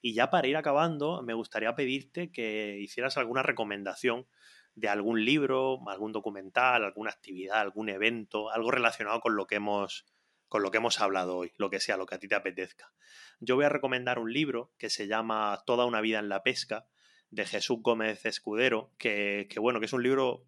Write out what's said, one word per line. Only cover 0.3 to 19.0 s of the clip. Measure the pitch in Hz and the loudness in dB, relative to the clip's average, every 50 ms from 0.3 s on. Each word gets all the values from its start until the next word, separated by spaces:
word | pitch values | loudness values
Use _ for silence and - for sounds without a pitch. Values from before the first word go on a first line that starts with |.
| - 175 139 | 4 2 4
ir | 131 143 | 4 2
acabando, | 156 151 156 139 147 160 170 160 143 147 156 175 - 127 | 2 2 2 4 4 4 2 2 0 -2 -2 -2 -4 -4
me | 117 113 | -4 -4
gustaría | 113 110 - - 110 110 110 117 | -4 -4 -4 -4 0 0 0 0
pedirte | - 139 127 131 135 127 _ _ 175 175 170 | 0 0 0 -2 -4 -6 _ _ -8 -8 -8
que | - - 117 110 107 107 107 104 101 101 | -6 -6 -4 -2 -2 -2 -4 -4 -6 -8
hicieras | 104 98 - 123 123 135 - | -10 -8 -6 -4 -4 -2 0
alguna | 143 127 113 123 131 131 | 0 -2 0 0 2 2
recomendación | 135 127 113 113 104 101 101 98 98 92 - - 123 117 120 131 _ _ _ - - - - _ _ _ | 2 0 0 -2 -2 -2 -6 -6 -8 -8 0 0 0 0 0 -6 _ _ _ -20 -20 -20 -20 _ _ _
de | 113 110 104 | -4 0 0
algún | 101 104 101 113 117 110 107 | 0 2 2 2 2 2 4
libro, | 120 143 156 139 131 131 131 131 131 131 127 123 | 4 4 4 4 2 2 2 2 0 0 -2 -4
algún | 104 98 92 107 107 | -10 -6 -6 -6 -4
documental, | 107 107 101 110 101 98 95 95 _ 123 127 127 123 117 107 | -4 -4 -4 -4 -8 -8 -12 -2 _ 4 4 6 4 4 2
alguna | 98 92 104 110 107 | 0 -4 -6 -8 -8
actividad, | - _ - 101 95 92 95 95 104 110 | -8 _ -16 -14 -10 -10 -6 0 2 2
algún | 104 98 90 104 110 107 | 2 2 -2 -4 -4 -4
evento, | 98 95 107 113 120 117 107 _ - 107 107 110 | -2 2 2 2 2 0 -8 _ -4 -4 -4 -2
algo | 110 117 113 117 | -2 -2 0 2
relacionado | 127 127 120 117 - - 110 104 110 117 | 2 4 2 2 0 0 -2 -2 -2 0
con | - 117 110 | 2 2 2
lo | 104 95 | 2 0
que | - 104 | 0 -2
hemos, | 104 104 104 104 101 98 95 - - _ _ _ _ _ _ _ _ _ _ - | -2 0 0 0 0 -2 -4 -6 -14 _ _ _ _ _ _ _ _ _ _ 0
con | 107 101 | 0 0
lo | 95 | 2
que | 107 | 2
hemos | 110 117 117 - - | 2 2 2 2 2
hablado | 107 98 95 95 90 90 90 | 2 2 2 0 0 0 -2
hoy, | 90 90 85 _ | -4 -4 -6 _
lo | - 101 95 | -4 -4 -2
que | 98 95 | -2 -4
sea, | - - 104 | -2 -2 -2
lo | 92 92 | -2 -2
que | - 95 | -6 -8
a | |
ti | 90 101 98 | -12 -4 -2
te | 107 | -2
apetezca. | 101 - 98 87 92 92 90 - - - - _ _ _ - - - - - _ _ | 0 0 -4 -6 -6 -8 -8 -10 -20 -20 -20 _ _ _ -20 -20 -20 -20 -20 _ _
Yo | 120 113 127 | 0 2 4
voy | 135 147 | 4 4
a | 147 | 4
recomendar | 147 139 135 131 127 127 123 123 123 120 | 2 2 0 0 -2 0 0 0 -2 -2
un | 113 113 | -2 -2
libro | 120 143 156 139 123 117 123 _ _ | 0 0 0 0 -2 -4 -6 _ _
que | _ - 107 | _ -6 -6
se | - - 107 | -4 -4 -2
llama | 98 110 110 113 113 110 107 107 104 101 - _ | 0 0 0 0 0 0 0 2 0 0 -2 _
Toda | - 120 120 123 | 2 4 4 4
una | 123 117 107 | 4 4 2
vida | 107 110 110 107 | 2 2 2 0
en | 104 104 | 0 -2
la | 98 98 - | -2 -4 -4
pesca, | 131 127 - - - 110 110 - _ _ _ _ _ _ _ _ _ | -6 -10 -10 -6 -6 -8 -8 -8 _ _ _ _ _ _ _ _ _
de | - 107 101 | -6 -6 -4
Jesús | 92 - 104 - - 127 117 | -4 -4 -6 -2 -2 -4 0
Gómez | 107 123 117 110 110 110 104 - - | 2 2 2 2 0 -2 -2 -2 -4
Escudero, | - - - _ 110 104 110 127 127 117 110 110 _ _ | -6 -6 -4 _ -4 0 2 2 2 2 0 -4 _ _
que, | _ | _